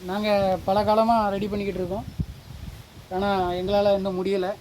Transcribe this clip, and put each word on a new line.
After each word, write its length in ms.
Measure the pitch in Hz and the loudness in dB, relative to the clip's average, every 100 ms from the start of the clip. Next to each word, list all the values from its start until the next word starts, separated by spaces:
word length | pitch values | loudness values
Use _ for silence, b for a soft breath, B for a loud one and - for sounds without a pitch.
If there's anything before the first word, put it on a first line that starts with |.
| 180 | -6
நாங்க 520 | 196 214 202 190 185 | -4 2 2 2 0
பல 200 | - 196 | 2 2
காலமா 440 | 208 214 226 233 208 | 4 4 4 4 2
ரெடி 200 | 196 202 | -2 -4
பண்ணிக்கிட்டு 320 | 208 196 185 | -4 -4 -4
இருக்கோம். 260 | 180 196 269 - - - - - - - - - - | -4 -6 -8 -8 -8 -8 -16 -16 -14 -16 -20 -20 -8
ஆனா, 400 | 185 202 196 180 | -2 0 2 0
எங்களால 440 | 180 185 202 202 | -2 2 4 4
இன்னும் 300 | 196 196 185 | 4 0 -2
முடியல. 300 | 185 196 185 214 | 0 0 -2 -6